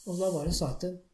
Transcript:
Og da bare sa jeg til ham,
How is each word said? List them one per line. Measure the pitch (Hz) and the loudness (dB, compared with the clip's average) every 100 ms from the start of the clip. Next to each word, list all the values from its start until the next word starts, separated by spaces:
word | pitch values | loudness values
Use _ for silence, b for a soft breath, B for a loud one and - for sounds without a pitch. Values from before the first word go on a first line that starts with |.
| - | -6
Og | 175 | 0
da | 185 | 2
bare | 165 156 170 | 2 2 2
sa | 143 | 0
jeg | 135 | 0
til | 180 | -4
ham, | 180 - | -6 -12